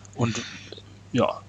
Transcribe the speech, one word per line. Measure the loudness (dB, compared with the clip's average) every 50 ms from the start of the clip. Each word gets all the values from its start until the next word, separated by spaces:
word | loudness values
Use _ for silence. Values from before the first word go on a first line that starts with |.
| -12 -10 2
und, | 2 4 4 4 0 -4 -6 -10 -10 -10 -12 -12 -12 -12 -16 -16 -16 -10 0
ja, | 4 6 6 6 4 -2 -8